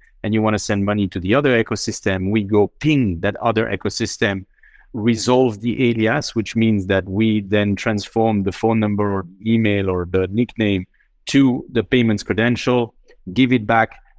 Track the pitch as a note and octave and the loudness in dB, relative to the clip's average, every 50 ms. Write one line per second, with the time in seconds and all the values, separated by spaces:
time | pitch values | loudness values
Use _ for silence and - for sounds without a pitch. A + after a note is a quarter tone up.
0 | _ _ _ _ - G#2 G#2+ A2 A2 A2 G#2+ G#2 - - G#2+ G2+ G2 G2+ G#2 G#2 | _ _ _ _ -4 -2 0 2 2 2 0 0 -2 -2 -2 0 0 0 0 0
1 | G2+ F#2 - F#2+ E2+ F#2 G#2+ C#3 D3 C#3 B2+ A2+ A2+ - A2+ G#2 - - G#2 - | -2 -2 -4 -4 -2 0 0 2 2 2 2 2 2 0 -4 -4 -4 -6 -8 -4
2 | - G#2 F#2+ F#2 F#2 F#2+ G#2 A2+ G#2 G2 G#2+ G#2 G2+ F#2 - _ - D3+ D#3 C#3 | -4 -4 -2 -2 -2 0 0 0 0 2 2 2 2 2 0 _ 0 0 2 2
3 | B2+ G2+ F2 E2 F#2+ G2 G#2 - - A#2 A2 G#2+ A2+ A2+ G#2 F#2 - G#2+ - - | 2 0 -2 -2 -2 -4 -4 -2 -2 0 0 0 0 -2 -4 -4 -4 -6 -4 -4
4 | A#2 G#2 - - A#2 G#2+ G2 F#2+ F#2 - _ _ _ _ _ - - _ - A#2 | -4 -6 -2 -2 -2 0 0 -2 -6 -12 _ _ _ _ _ -20 -20 _ -10 -2
5 | G#2 A#2 A#2 A2 - A#2+ B2+ B2+ C3 B2 G#2+ G2+ G#2+ A#2+ A2+ - C3+ A#2+ A#2 A2+ | 0 0 0 0 2 2 4 4 4 2 0 -2 -4 -4 -2 0 0 0 2 2
6 | A2 A2 B2 D3+ C#3+ - - A#2 G#2+ - - A2+ A2+ A2+ A2 G2+ F#2 F#2 G2 F#2+ | 0 0 0 -2 -4 -4 -4 -4 -6 -2 0 0 2 2 2 0 0 0 0 0
7 | F#2 F#2+ F#2 G2+ A2 A2 G#2+ G#2+ G2+ F#2+ G#2 G#2 G#2 G2+ G2+ F#2+ - A#2 A2 G2+ | 0 -2 -2 0 0 2 0 0 -2 0 0 0 2 0 -2 -2 -2 -2 -2 -2
8 | G2 - - A2+ A2+ A2+ A2 G2+ F#2+ F#2+ F2+ - - A2+ A2+ A2+ G#2+ G#2 G#2 G2+ | -4 -4 -2 0 2 2 2 0 0 -2 -4 -2 0 0 2 2 0 0 0 -2
9 | G#2 G2+ G2 F#2+ F#2 E2+ F#2 G2 G2+ A2+ A2+ A2+ A2 G#2+ G2+ G2+ G2 F#2+ F#2 F2+ | -2 -2 -2 -4 -6 -8 -14 -8 -2 0 2 2 2 2 0 0 0 0 -2 -2
10 | F2 F2 F2+ F#2+ F#2 F#2 G2 A2 B2 - - - A2+ G#2 G2+ F#2 F#2 - _ _ | -4 -2 -2 -2 -2 0 -2 -2 -2 -2 -2 -2 0 0 0 -2 -4 -6 _ _
11 | _ _ _ _ _ - - C#3 C#3 C3 A#2+ C3 - - - A#2+ G2+ - - B2+ | _ _ _ _ _ 0 2 4 4 4 2 0 -4 -4 -4 -4 -2 0 0 2
12 | A#2+ A2+ G#2+ G2+ - - G2 F#2 A2+ A#2+ B2 A#2 - - B2 B2 A#2+ A2 - _ | 2 2 0 0 -2 -2 -2 0 0 0 0 0 0 0 0 0 0 -2 -8 _
13 | _ _ - _ _ - F2+ B2 C3 B2 B2+ B2 A2 G#2 A#2 A#2 A2+ - - - | _ _ -20 _ _ -6 0 2 2 4 2 0 2 2 2 2 2 0 -4 -10
14 | - _ _ | -20 _ _